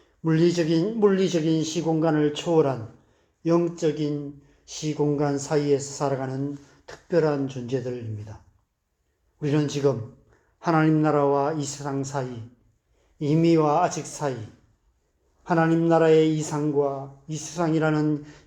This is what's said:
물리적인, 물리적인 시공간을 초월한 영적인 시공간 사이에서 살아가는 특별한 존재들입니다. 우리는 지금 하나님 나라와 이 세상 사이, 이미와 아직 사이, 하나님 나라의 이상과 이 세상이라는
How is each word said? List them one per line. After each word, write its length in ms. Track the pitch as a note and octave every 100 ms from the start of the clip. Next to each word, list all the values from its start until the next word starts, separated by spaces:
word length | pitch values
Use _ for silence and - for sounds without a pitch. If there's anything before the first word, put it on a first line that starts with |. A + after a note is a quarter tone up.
| _ _
물리적인, 800 | D#3+ D#3+ F3 E3+ D#3+ E3 G3+ A3+
물리적인 640 | G3+ F#3+ F#3 E3+ D#3+ D#3+
시공간을 680 | D#3 E3+ D#3+ D#3+ D#3+ D3+ D3
초월한 580 | D3+ F3 D#3+ C#3 A#2+ G#2+ - _ _ _ _ E3
영적인 960 | E3+ E3+ E3+ D#3+ D3 D3 D3 C#3+ C#3+ - _ -
시공간 720 | - D#3 D3 D3 C#3+ C#3+ C#3
사이에서 560 | C#3 D3+ C#3+ C#3 -
살아가는 640 | - C#3+ C3+ C3 C3 C#3+ C#3+ - _ -
특별한 600 | - - E3+ D#3 C#3+ C3+
존재들입니다. 920 | C3+ A#2+ C3 B2 B2 A2 G#2 G#2 G2 _ _ _ _ _ _ _ _ _ -
우리는 280 | D3 D3+ C#3+
지금 480 | C#3+ C#3 A#2 A2 - _ _ _ _
하나님 460 | E3+ D#3+ D#3 D#3
나라와 500 | D3+ D3 C#3 C#3 D3
이 100 | D#3+
세상 400 | C#3 - C#3+ C#3
사이, 380 | C3 C#3+ B2+ A#2+ A2 _ _ _ _ _ _ -
이미와 640 | D3 D#3 E3+ E3 D3+ D#3
아직 240 | F3 D#3+ C3+
사이, 280 | - D3 A#2 G#2 - _ _ _ _ _ _ _ _
하나님 440 | - E3 E3 E3 E3
나라의 480 | E3 D#3+ D#3+ D#3+ D#3
이상과 840 | D#3 D3 D3+ C#3+ C#3 C3+ C#3 - -
이 100 | D3+
세상이라는 880 | - E3 E3 D#3+ D#3 D3+ D3+ D3 D3 -